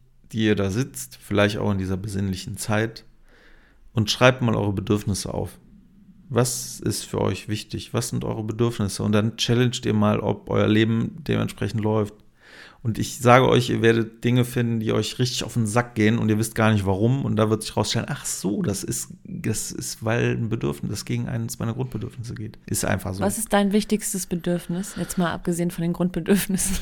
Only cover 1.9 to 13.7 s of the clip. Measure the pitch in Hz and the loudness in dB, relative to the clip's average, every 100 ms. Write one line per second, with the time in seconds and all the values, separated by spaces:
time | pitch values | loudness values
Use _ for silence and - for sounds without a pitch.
1.9 | 95 107 101 98 92 - 101 - 107 113 | -4 -4 -4 -2 -4 -6 -8 -2 0 0
2.9 | - - - - - - - - _ - | -6 -20 -20 -20 -20 -20 -20 -20 _ -6
3.9 | - 107 - 127 123 117 110 104 98 95 | 0 0 4 4 6 2 0 0 -2 0
4.9 | 104 104 92 - 98 95 - - - - | 0 0 -4 -4 -6 -6 -10 -20 -20 -20
5.9 | - - - - 120 123 - - - 113 | -20 -20 -20 -4 0 0 -2 -8 -6 -4
6.9 | - - 101 104 95 - 107 - 110 - | -4 -4 -2 -2 -2 -6 -8 -6 -10 -6
7.9 | 110 - 120 113 113 110 107 117 117 101 | -4 -4 -4 -4 -4 -4 0 0 0 -2
8.9 | - 107 107 113 - - 120 123 123 117 | -2 2 2 2 0 0 2 2 0 0
9.9 | 107 104 107 104 104 - 107 104 110 113 | 2 4 2 0 -2 0 2 4 4 4
10.9 | 113 - - - 110 110 - 107 113 107 | 2 -2 -6 -2 -2 -2 -4 -4 -2 0
11.9 | 107 104 - - _ - - - - 117 | 2 0 -6 -20 _ -20 -20 -20 -8 -4
12.9 | 107 - - 123 123 123 120 120 | -2 -4 2 6 8 8 4 2